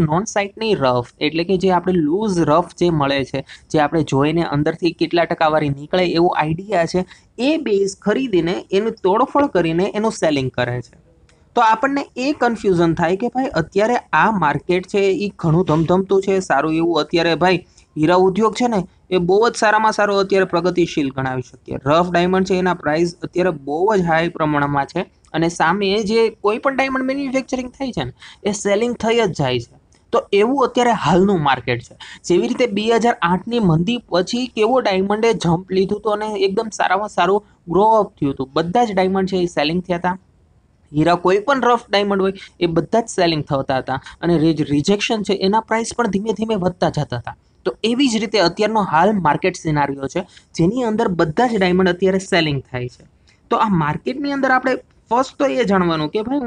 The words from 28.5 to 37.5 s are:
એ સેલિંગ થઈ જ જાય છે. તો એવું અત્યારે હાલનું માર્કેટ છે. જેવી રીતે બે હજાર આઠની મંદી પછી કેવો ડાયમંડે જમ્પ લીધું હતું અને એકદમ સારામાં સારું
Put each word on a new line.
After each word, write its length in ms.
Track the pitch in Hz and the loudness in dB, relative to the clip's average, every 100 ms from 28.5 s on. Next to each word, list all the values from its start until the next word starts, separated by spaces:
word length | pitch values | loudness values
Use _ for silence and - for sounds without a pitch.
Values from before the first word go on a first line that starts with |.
એ 20 | 202 | -4
સેલિંગ 320 | 202 202 240 233 | -2 0 -2 -2
થઈ 140 | 226 233 | 0 2
જ 100 | 214 151 | 0 0
જાય 240 | 131 123 120 | -2 -2 -6
છે. 100 | - _ _ _ | -18 _ _ _
તો 80 | - - 202 | -2 2 2
એવું 220 | 220 277 240 | 2 2 0
અત્યારે 260 | 247 240 202 143 | 2 2 2 2
હાલનું 360 | 165 196 185 143 | 4 4 2 2
માર્કેટ 340 | 127 127 120 - | 0 -2 -4 -6
છે. 80 | - - - - | -20 -20 -8 0
જેવી 240 | 175 226 | 0 0
રીતે 240 | 247 240 196 | 0 -2 0
બે 80 | 220 | 0
હજાર 220 | 233 233 - 170 | 2 2 2 0
આઠની 340 | 180 220 240 190 | -2 -2 0 2
મંદી 280 | 160 175 240 - | 2 0 -4 -2
પછી 320 | 170 180 240 254 226 | -2 -2 -4 -4 0
કેવો 240 | 214 254 214 | 2 2 2
ડાયમંડે 480 | 190 196 214 226 | 0 0 0 0
જમ્પ 440 | 220 170 170 190 185 | 0 0 -2 0 -2
લીધું 220 | 190 208 214 | 0 -2 -4
હતું 180 | 208 214 | -4 -4
અને 100 | 202 196 | -2 -2
એકદમ 240 | 196 220 - | -2 -4 -2
સારામાં 340 | - 190 208 - | 0 0 -2 0
સારું 340 | 180 202 - | 2 0 -2